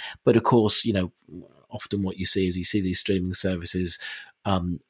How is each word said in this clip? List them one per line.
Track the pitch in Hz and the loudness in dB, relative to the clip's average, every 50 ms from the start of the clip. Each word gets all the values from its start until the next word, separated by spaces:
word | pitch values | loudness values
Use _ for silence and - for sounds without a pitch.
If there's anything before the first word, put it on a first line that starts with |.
| - - - - - | -14 -14 -8 -2 2
But | 127 120 | 4 4
of | 113 | 4
course, | - - 127 117 107 104 - - - | 6 6 4 6 6 4 2 0 0
you | 113 101 | 2 2
know, | 95 92 87 - _ _ - 78 90 - - _ _ _ - | 0 0 -2 -6 _ _ -18 -18 -18 -18 -18 _ _ _ -12
often | - 110 - - 104 101 | -10 -8 -6 -4 -2 -2
what | 98 92 90 | -2 -2 -2
you | 92 95 | -4 -2
see | - - 98 95 | -2 0 2 2
is | 92 87 | 0 0
you | 90 87 | -2 -2
see | - - 104 | 0 0 0
these | 92 92 87 - | 0 0 0 -2
streaming | - - 98 95 90 92 90 | 0 0 0 0 0 -2 -2
services, | - - 92 92 85 87 - - 92 90 85 - - - - - - - - _ _ - | -2 -2 -2 -2 -2 -2 -2 -2 -2 -2 -2 -4 -4 -6 -10 -12 -14 -16 -20 _ _ -2
um, | 104 98 92 87 87 87 - _ | 0 0 0 0 -2 -4 -6 _